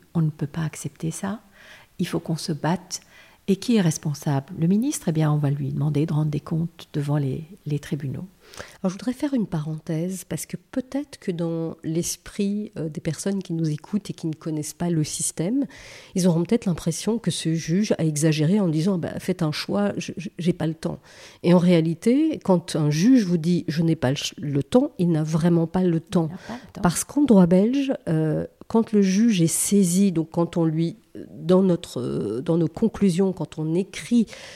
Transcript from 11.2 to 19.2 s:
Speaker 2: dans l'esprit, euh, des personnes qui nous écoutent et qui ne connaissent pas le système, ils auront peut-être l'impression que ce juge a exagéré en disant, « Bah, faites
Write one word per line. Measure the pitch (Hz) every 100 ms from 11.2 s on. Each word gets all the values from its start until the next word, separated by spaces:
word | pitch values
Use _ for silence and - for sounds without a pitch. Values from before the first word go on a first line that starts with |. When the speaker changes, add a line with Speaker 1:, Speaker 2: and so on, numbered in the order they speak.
| -
Speaker 2:
dans | 170 165 165 165 -
l'esprit, | - 165 175 - - - 202 202 214 175
euh, | 160
des | 160
personnes | 165 147 202 196
qui | -
nous | 165 160
écoutent | 151 - 208 -
et |
qui | - 160
ne | 151
connaissent | 170 151 147
pas | - 175
le | 165
système, | 151 - - - 165 269 269 - - - -
ils | 190 180
auront | 165
peut-être | 170 233 196
l'impression | 165 - 156 - 226
que | -
ce | - 165 160
juge | 151 180 214 -
a |
exagéré | 160 147 160 151 151 208
en | 185
disant, « | 156 175 185
Bah, | -
faites | -